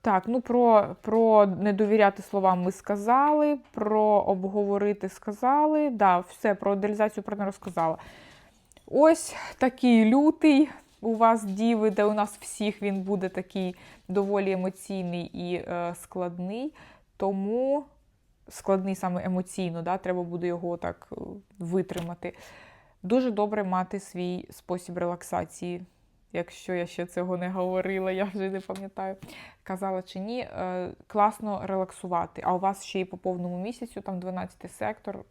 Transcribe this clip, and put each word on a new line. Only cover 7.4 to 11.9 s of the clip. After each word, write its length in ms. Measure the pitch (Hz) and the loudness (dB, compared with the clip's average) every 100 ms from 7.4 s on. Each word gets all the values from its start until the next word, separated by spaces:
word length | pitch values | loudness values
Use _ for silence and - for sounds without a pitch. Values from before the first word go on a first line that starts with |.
| 202 | -6
сказала. 460 | - 202 175 165 160 - - - - - _ _ _ - | -6 -8 -2 -2 -2 -10 -20 -20 -20 -20 _ _ _ -2
Ось 500 | 262 311 320 - - - - | 6 6 6 0 -10 -14 -2
такий 560 | 254 254 247 233 220 | -2 2 6 8 8
лютий 540 | 262 302 311 311 277 294 - _ _ | 6 4 6 6 6 4 -2 _ _
у 140 | 220 | -4
вас, 300 | 220 226 226 | 4 4 4
діви, 460 | 208 190 226 226 214 | -2 0 2 4 2